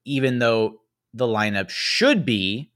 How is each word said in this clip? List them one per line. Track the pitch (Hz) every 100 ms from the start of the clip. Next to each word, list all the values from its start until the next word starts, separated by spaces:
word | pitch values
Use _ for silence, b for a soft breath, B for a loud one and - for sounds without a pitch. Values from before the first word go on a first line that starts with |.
| -
even | 139 131 123
though | 117 113 110 - _ _ _
the | 113 123
lineup | 107 107 101 92
should | - - - 262 233 127
be | 107 95 113 156